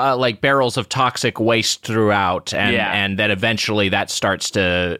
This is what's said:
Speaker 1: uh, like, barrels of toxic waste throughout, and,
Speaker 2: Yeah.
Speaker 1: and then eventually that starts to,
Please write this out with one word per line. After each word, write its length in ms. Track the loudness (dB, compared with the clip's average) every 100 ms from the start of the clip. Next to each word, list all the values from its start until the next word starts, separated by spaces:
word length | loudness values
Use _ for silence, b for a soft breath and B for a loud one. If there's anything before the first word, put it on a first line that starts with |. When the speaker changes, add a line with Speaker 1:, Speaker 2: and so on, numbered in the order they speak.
| 2
Speaker 1:
uh, 40 | 2
like, 240 | 0 0
barrels 380 | 0 2 2 -2
of 100 | -4
toxic 500 | 0 0 0 -4 0
waste 460 | 2 2 0 -4
throughout, 720 | -2 2 2 2 2 -2 -4
and, 200 | -2 0
Speaker 2:
Yeah. 160 | 0 0
Speaker 1:
and 260 | -2 -2 0
then 100 | 0
eventually 580 | 0 0 -2 -2 0 0
that 200 | 0 -2
starts 400 | -2 -2 -2 -2
to, 460 | 0 0 0 -2